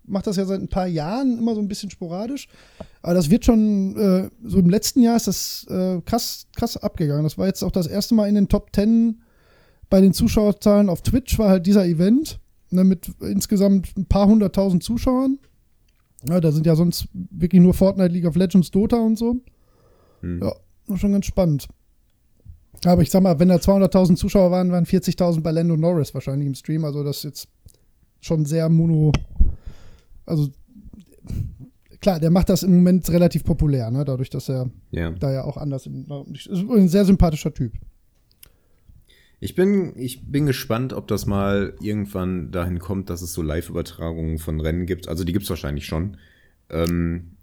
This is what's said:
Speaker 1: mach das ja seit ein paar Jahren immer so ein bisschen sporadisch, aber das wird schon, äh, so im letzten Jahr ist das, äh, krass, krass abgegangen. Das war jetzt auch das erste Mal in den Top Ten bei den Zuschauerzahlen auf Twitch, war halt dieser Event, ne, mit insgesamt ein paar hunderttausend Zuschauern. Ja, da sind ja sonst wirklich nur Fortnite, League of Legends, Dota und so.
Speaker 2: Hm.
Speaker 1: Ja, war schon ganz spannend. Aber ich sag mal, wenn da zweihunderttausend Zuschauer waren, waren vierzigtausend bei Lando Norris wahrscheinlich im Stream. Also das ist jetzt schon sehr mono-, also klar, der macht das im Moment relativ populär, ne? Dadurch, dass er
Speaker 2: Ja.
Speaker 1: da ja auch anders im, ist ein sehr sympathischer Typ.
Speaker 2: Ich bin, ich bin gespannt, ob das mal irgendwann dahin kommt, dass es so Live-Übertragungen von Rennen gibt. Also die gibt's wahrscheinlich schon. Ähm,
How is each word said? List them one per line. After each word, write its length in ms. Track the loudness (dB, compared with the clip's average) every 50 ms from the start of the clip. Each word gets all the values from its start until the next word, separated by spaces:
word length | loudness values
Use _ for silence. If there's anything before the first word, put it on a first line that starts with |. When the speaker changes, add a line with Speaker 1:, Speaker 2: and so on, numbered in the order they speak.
| _
Speaker 1:
mach 160 | -8 -8 -6
das 140 | -4 -4 -4
ja 80 | -4 -2
seit 140 | -4 -4 -6
ein 80 | -6 -6
paar 200 | -4 -4 -4 -2
Jahren 500 | -4 -4 -4 -4 -4 -4 -2 -2 -2 -2
immer 180 | -2 -4 -4
so 60 | -4
ein 80 | -4 -6
bisschen 200 | -8 -10 -12 -14
sporadisch, 600 | -14 -12 -12 -10 -10 -8 -8 -8 -10 -12 -14 -16 _ _ _ _ _ -20 -20 -20 _ _
aber 120 | -4 -2 0
das 160 | 0 2 2
wird 160 | 2 2 4
schon, 500 | 4 4 4 4 2 2 0 -2 -2 -2 0
äh, 320 | 2 2 2 2 0 -4 -10 _ -8
so 160 | -2 2 4
im 100 | 4 4
letzten 320 | 4 2 0 0 2 2
Jahr 140 | 4 4 4
ist 120 | 0 0 -2
das, 380 | -4 -4 -6 -8 -10 -12 -10 -8
äh, 320 | -6 -4 -2 -2 -4 -6
krass, 460 | -4 -4 -4 -4 -4 -4 -10 -12 -16 _ _
krass 200 | -6 -6 -6 -6
abgegangen. 480 | -6 -8 -8 -4 -4 -2 -2 0 0 -2
Das 140 | -2 -2 -2
war 100 | -2 -2
jetzt 160 | -2 -2 -4
auch 80 | -4
das 160 | -2 -2 -2 -2
erste 280 | -4 -4 -2 0 2
Mal 120 | 2 2 2
in 80 | 2
den 140 | 2 2 2
Top 240 | 0 0 -2 _ -2
Ten 480 | 0 2 2 2 2 2 0 -2 -6 _ _ _ _ _ _ _ _ _ _ _ _ -4 2
bei 120 | 4 6
den 100 | 6 6
Zuschauerzahlen 800 | 4 4 2 2 2 2 2 2 2 2 4 4 4 4 4 2
auf 140 | 0 -2 -2
Twitch, 360 | 0 0 0 0 0 0 2
war 80 | 4 4
halt 200 | 4 4 4 4
dieser 180 | 4 4 4
Event, 560 | 2 2 2 2 4 2 2 0 -2 -8 -14 -18 _ _ _ _ -4
ne, 140 | 0 2 4
mit 280 | 2 2 0 -4 -12 -14 -10
insgesamt 760 | -8 -4 -4 -4 -2 0 0 2 4 4 2 2 0 -2 -8
ein 120 | -4 -2 0
paar 200 | 2 4 6 6
hunderttausend 560 | 6 6 4 2 0 0 0 2 2 0 0
Zuschauern. 540 | -2 -4 -2 0 0 0 2 2 0 -2 -4 _ _ _ _ _ _ _ _ _ _ _ _ _ _ _ _ -4 -2
Ja, 140 | 0 2
da 100 | 2 2
sind 140 | 2 2 2
ja 100 | 2 4
sonst 320 | 4 2 2 0 -2 -6 -10 -10
wirklich 480 | -14 -14 -12 -8 -4 0 4 6 8
nur 120 | 8 8 6
Fortnite, 360 | 4 4 2 2 2 0 0
League 140 | 0 0 -2
of 100 | 0 0
Legends, 360 | 0 2 4 4 2 2 2
Dota 260 | 2 0 0 2 2 2
und 200 | 2 2 0 0
so. 200 | -2 -2 -2 -4 -6 _ _ _ _ _ _ _ _ _ _ _ _ _ _ _
Speaker 2:
Hm. 200 | -8 -8 -6 -4
Speaker 1:
Ja, 120 | -4 -6 -6 -8 _ _ _ _ _ -8
war 100 | -6 -2
schon 140 | 0 0
ganz 160 | 0 0 -2 -2
spannend. 400 | -2 0 0 0 0 -2 -4 -8 -20 _ _ _ _ _ _ _ _ _ _ _ _ _ _ -20 -20 -20 _ _ -10 -2 0
Aber 200 | 2 4 4 4
ich 80 | 4
sag 100 | 4 4
mal, 180 | 4 4 4 4
wenn 80 | 4 4
da 140 | 4 4
zweihunderttausend 560 | 4 2 2 4 4 4 4 4 4 4 2 2
Zuschauer 320 | 0 0 2 4 4 4
waren, 220 | 2 0 0 0
waren 140 | 0 -2 -2 0
vierzigtausend 560 | 0 -2 0 -2 -2 0 0 0 0 -2 -2
bei 80 | -2
Lando 260 | -2 0 0 0 0 0
Norris 360 | 0 0 0 0 -2 -4 -6
wahrscheinlich 320 | -10 -8 -6 -6 -4 -4 -6
im 80 | -6
Stream. 280 | -8 -8 -6 -6 -4 -4
Also 200 | -6 -6 -6 -6
das 140 | -6 -6 -8
ist 60 | -10
jetzt 240 | -14 -14 -16 -18 _ _ _ _ -20 _ _ _ _ _ _ _ _ _ _
schon 240 | -6 -4 -2 -2 -2
sehr 220 | -2 -2 0 0 2
mono-, 420 | 2 2 2 2 2 2 2 2 0 0 -4 -2 2 4 4 4 2 -2 -10 -16 -16 -16 -18 -20 -20 -20 _ _ -20 -16 -8
also 240 | -4 -2 -2 -2 -2 -6 _ -20 _ -20 -20 -20 -20 -20 -20 -20 _ _ _ -14 -10 -8 -8 -8 -10 -12 -18 -20 -20 _ _ _ _ -12 -4
klar, 180 | 0 0 0 2
der 120 | 2 2
macht 180 | 2 4 4 2
das 140 | 2 2 2
im 120 | 4 4
Moment 320 | 6 6 6 4 2 2 2
relativ 320 | 2 4 4 2 2 0 -2
populär, 480 | -2 -2 0 0 0 0 0 -2 -2
ne? 120 | -4 -4 -4
Dadurch, 280 | -4 -4 -6 -6 -6
dass 180 | -8 -10 -8 -6
er 220 | -6 -4 -6 -8 -10 -14 -16 _
Speaker 2:
Ja. 200 | -8 -6 -6 -6
Speaker 1:
da 200 | -6 -6 -4 -4
ja 120 | -4 -4 -6
auch 140 | -8 -8 -8
anders 280 | -8 -8 -8 -8 -10
im, 200 | -12 -14 -14 -14 -14 -14 -14 -14 -16 -18
ist 160 | -18 -12 -8
ein 380 | -6 -6 -2 2 4 4 4 4
sehr 160 | 4 4 4
sympathischer 480 | 4 6 4 4 2 2 -2 -6 -6 -6
Typ. 200 | -6 -6 -6 -8 -10 -16 -16 -20 _ _ _ _ _ _ _ _ _ _ -20 _ _ _ _ _ _ _ _ -20 -20 _ _ _ _ _ _ _ _
Speaker 2:
Ich 120 | -12 -6 -2
bin, 400 | 0 0 2 0 0 -2 -4 -8 -10
ich 340 | -10 -10 -10 -12 -10 -6
bin 140 | -4 -2 0
gespannt, 480 | 0 -2 -2 -4 -4 -4 -4 -4 -6 -8
ob 140 | -8 -8 -6
das 180 | -6 -4 -2
mal 500 | -2 -2 -2 0 0 0 -2 -2 -4 -8 -8
irgendwann 680 | -8 -6 -4 -4 -6 -6 -6 -6 -6 -4 -6 -6 -8 -8
dahin 280 | -6 -6 -4 -4 -6 -6
kommt, 300 | -6 -6 -8 -8 -6 -8
dass 120 | -10 -10
es 120 | -10 -10 -8
so 80 | -6
Live-Übertragungen 960 | -6 -4 -4 -6 -6 -8 -8 -8 -8 -10 -10 -10 -8 -8 -6 -6 -6 -6 -6 -6
von 200 | -6 -6 -6 -4
Rennen 240 | -4 -4 -4 -4 -4
gibt. 220 | -6 -6 -8 -8 -10
Also 160 | -8 -6 -4
die 100 | -4 -4
gibt's 160 | -4 -4 -6
wahrscheinlich 360 | -8 -8 -8 -8 -8 -8 -8
schon. 320 | -8 -6 -6 -6 -8 -10 -14 _ _ _ _ _ _ _ _ _ -10
Ähm, 640 | -6 -4 -2 -2 -2 -2 -2 -4 -4 -6 -10 -14 -20 _